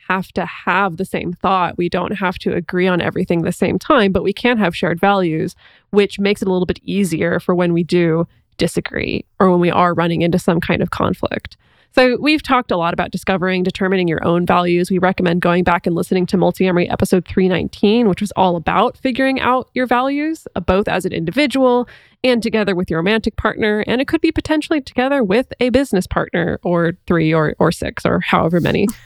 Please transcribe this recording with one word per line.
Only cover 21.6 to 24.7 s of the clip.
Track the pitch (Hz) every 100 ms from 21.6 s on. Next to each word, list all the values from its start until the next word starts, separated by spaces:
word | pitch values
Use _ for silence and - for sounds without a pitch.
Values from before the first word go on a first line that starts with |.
| 254 247 247 - _ _ 254
and | 247
together | 226 220 202 180
with | 190
your | 165
romantic | 175 220 220 -
partner. | 220 - 214 214 208
And | 233
it | 277
could | 320
be | 330
potentially | 311 - 311 -